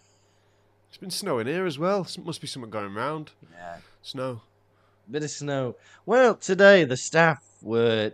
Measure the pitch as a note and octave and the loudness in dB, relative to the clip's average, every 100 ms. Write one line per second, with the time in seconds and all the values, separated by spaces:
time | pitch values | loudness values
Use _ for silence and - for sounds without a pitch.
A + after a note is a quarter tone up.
0 | _ _ _ _ _ _ _ _ _ - | _ _ _ _ _ _ _ _ _ -18
1 | F#3+ - G3 B2+ A2+ E3+ F#3 C3+ F3 G3+ | -12 -8 -4 -2 -2 -2 -4 -2 -2 -2
2 | E3 - E3+ - C#3+ C#3 A2+ G#2+ G2+ G2+ | -4 -10 -12 -10 -12 -12 -8 -8 -6 -6
3 | C3 D#3 D3+ _ - E2+ F2 E2+ - _ | -6 -6 -10 _ -20 -18 -16 -16 -20 _
4 | - C3 C3 A#2+ - _ _ _ _ _ | -14 -8 -8 -10 -16 _ _ _ _ _
5 | - C#3+ D3 - C#3+ C#3 B2+ - _ - | -12 -8 -8 -8 -6 -4 -4 -8 _ -16
6 | - A#3+ B3 F#3 - F#3 G3 G3 C#3+ B2+ | 0 4 4 2 -4 6 8 8 6 -2
7 | - - E3 D3 _ _ G2+ A2+ A#2 A2 | -2 2 4 2 _ _ -4 2 2 2
8 | G#2+ | 0